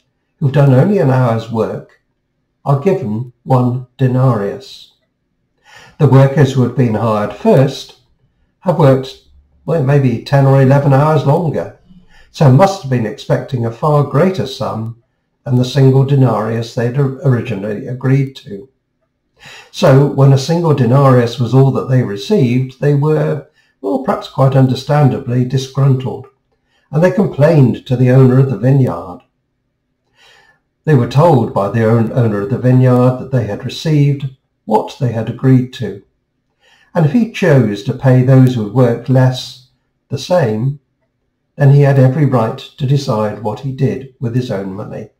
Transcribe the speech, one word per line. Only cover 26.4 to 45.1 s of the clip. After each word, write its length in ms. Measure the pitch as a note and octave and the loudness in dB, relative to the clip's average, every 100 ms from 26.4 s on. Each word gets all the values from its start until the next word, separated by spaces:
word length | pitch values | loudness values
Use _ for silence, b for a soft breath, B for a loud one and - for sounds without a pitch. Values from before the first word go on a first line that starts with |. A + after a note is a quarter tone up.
| _ _ _ _ _ | _ _ _ _ _
and 100 | D3 | -2
they 80 | F3+ | 0
complained 760 | F3+ D#3+ - D3+ D#3+ B2 - - | 0 -2 0 2 4 2 0 -4
to 100 | B2 | -2
the 140 | B2+ | 2
owner 300 | C3 B2+ B2+ | 4 4 4
of 100 | C3 | 2
the 80 | G2 | 0
vineyard. 640 | B2+ C#3 B2 E2+ F2 - _ _ _ _ _ _ _ _ _ b b b b b _ _ | 0 2 0 -4 -12 -16 _ _ _ _ _ _ _ _ _ b b b b b _ _
They 100 | - | 0
were 140 | C3+ A2+ | 0 2
told 460 | C3+ E3+ C3+ G2+ | 2 2 2 0
by 160 | G#2 G2+ | -4 -4
the 180 | A#2 A2 | -2 0
own-, 240 | A#2 A2 | 0 0
owner 300 | C3+ A#2 G#2 | -2 -2 -2
of 80 | G2+ | -4
the 80 | A2+ | -2
vineyard 600 | B2+ B2+ B2+ B2 B2+ B2+ | 2 2 4 4 2 0
that 120 | - | -4
they 140 | C3 | -4
had 200 | G2+ G2+ | -4 -8
received 600 | A#2+ - D#3+ D3+ C#3+ C3+ C3+ - _ _ - | -10 -8 -2 0 0 -2 -8 -12 _ _ -4
what 300 | G#3+ - - | -4 -4 -6
they 120 | B2 | -6
had 180 | A2 A2 | -4 -8
agreed 420 | A2+ C3+ B2+ B2+ | -2 2 2 0
to, 280 | - G#2 - - _ _ _ _ b b b b | -8 -12 -12 -18 _ _ _ _ b b b b
and 140 | F3 D3 | -2 0
if 60 | |
he 180 | A#3+ A3 | 0 -2
chose 540 | - F3+ C3+ G#2+ G2+ | -2 2 2 2 -2
to 100 | - | -6
pay 280 | - C3 B2+ | -2 2 2
those 340 | B2+ C3 B2+ A#2 | 4 6 4 2
who 80 | |
had 100 | G#2 | -4
worked 340 | B2 A#2+ A2+ - | 0 0 -2 -2
less 600 | C3 B2+ B2+ - - _ _ _ _ _ | 2 2 0 -10 -18 _ _ _ _ _
the 100 | B2+ | -12
same, 600 | - F3+ A2 G#2+ C3 D3 _ _ _ _ _ _ _ | -2 0 0 -2 -4 -6 _ _ _ _ _ _ _
then 160 | - C#3 | 0 4
he 100 | C#3+ | 6
had 180 | C#3 C3 | 4 4
every 260 | B2+ D#3+ C3+ | 2 2 0
right 320 | B2 A2 - | 0 -2 -6
to 280 | - - B2 | -16 -8 -2
decide 580 | C#3+ - G#2+ G#2+ G#2 | -2 -2 -4 -4 -6
what 160 | G#2+ - | -8 -8
he 100 | C#3 | -10
did 440 | B2+ C3+ - - _ | -4 -4 -4 -10 _
with 160 | A#2+ | -6
his 160 | B2 B2 | -4 -4
own 240 | G2 F#2+ | -6 -8
money. 360 | G2 G#2+ - - | -12 -12 -14 -16